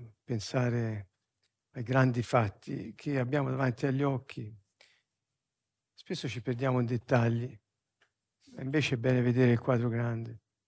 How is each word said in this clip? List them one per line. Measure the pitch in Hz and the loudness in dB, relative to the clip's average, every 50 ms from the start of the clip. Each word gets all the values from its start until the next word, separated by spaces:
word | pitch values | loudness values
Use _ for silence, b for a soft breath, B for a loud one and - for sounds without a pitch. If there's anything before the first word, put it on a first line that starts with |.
| 117 113 - _ _ | -14 -18 -20 _ _
pensare | - 123 107 - - - 131 123 120 117 120 113 113 110 104 98 - _ _ _ _ _ _ _ _ _ _ _ _ - | -6 -6 -6 -4 -4 -2 -2 0 0 0 -2 -2 -4 -4 -6 -10 -14 _ _ _ _ _ _ _ _ _ _ _ _ -12
ai | 135 117 | -10 -6
grandi | 113 127 135 131 131 117 120 113 | 0 2 4 4 4 4 0 0
fatti | - - 123 110 101 - - - - - - 92 113 - | 2 4 4 4 2 0 -6 -10 -10 -8 -8 -8 -10 -14
che | - - 151 143 135 | -10 -6 -4 -2 -2
abbiamo | 123 123 135 147 139 131 | -2 0 -2 -2 -2 -2
davanti | 131 131 135 127 113 - 151 139 | -2 -2 -2 -2 -2 -2 -2 -2
agli | 131 135 143 | 0 0 0
occhi. | 139 135 120 - - - - 117 107 110 101 _ _ _ b b b b b b _ _ _ _ _ _ _ _ _ _ _ _ _ _ _ _ _ _ | 0 -2 -2 -6 -10 -12 -12 -12 -12 -14 -18 _ _ _ b b b b b b _ _ _ _ _ _ _ _ _ _ _ _ _ _ _ _ _ _
Spesso | - - - 185 - - 131 | -20 -10 -8 -8 -6 -6 -6
ci | 104 123 | -8 -6
perdiamo | - 135 123 117 135 131 127 127 | -4 -4 -4 -2 0 0 0 0
in | 123 113 | 0 0
dettagli, | 123 117 - - 135 120 117 117 117 117 120 | -2 -4 0 0 2 2 4 2 0 0 -4
e | 131 - - _ _ _ _ _ _ _ _ _ _ _ _ _ _ _ _ _ - - - 131 | -6 -10 -16 _ _ _ _ _ _ _ _ _ _ _ _ _ _ _ _ _ -20 -14 -10 -6
invece | 131 143 156 135 - 135 | -2 0 0 2 2 0
è | 117 | 0
bene | 113 131 127 123 | 2 2 4 4
vedere | 120 123 120 127 131 120 | 4 4 4 6 6 6
il | 120 117 | 6 4
quadro | - - 127 113 120 120 | 2 0 0 0 0 0
grande, | 113 117 120 117 117 113 113 113 113 - _ _ _ _ _ | -2 -2 -2 -4 -4 -6 -8 -10 -12 -16 _ _ _ _ _